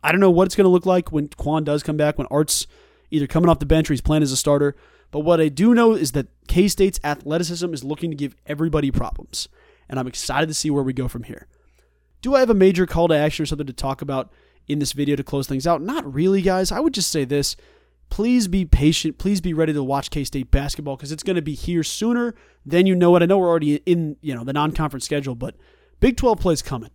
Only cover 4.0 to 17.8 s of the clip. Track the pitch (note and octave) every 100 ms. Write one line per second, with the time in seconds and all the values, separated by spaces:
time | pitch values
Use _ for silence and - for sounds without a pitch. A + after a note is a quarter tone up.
4 | - D#3 D3 C3 - C#3+ C#3+ - _ _
5 | _ D3 D3+ E3+ D#3 C3+ G#3+ A#3+ A#3 D3
6 | C#3 C#3+ B2 _ - D#3+ G3 - G3 -
7 | D3 D3 - D#3+ E3 E3+ F3+ D#3 C3+ D3+
8 | E3+ D3 C#3+ _ - D3 D#3+ D#3 C#3 -
9 | - - - - - _ _ _ _ C3
10 | B2+ - - C3+ D#3+ D3+ D#3 C#3+ C3+ B2+
11 | B2 - A#2+ - - _ _ _ _ _
12 | _ _ B3+ C4+ B3+ G#3 F#3+ F3 F3+ E3+
13 | E3+ D3+ D3+ - D3+ D3 C#3+ B2 C3+ C3+
14 | C#3 C3+ - _ _ _ _ D3 C#3 C#3+
15 | C#3+ C#3+ C#3 C#3+ C3+ C3+ D#3 E3 E3+ D4+
16 | D3 C3+ F3+ G3 F#3 F#3 F#3+ G#3 D#4 B3+
17 | F3 D#3 C3 C#3+ C#3+ - _ _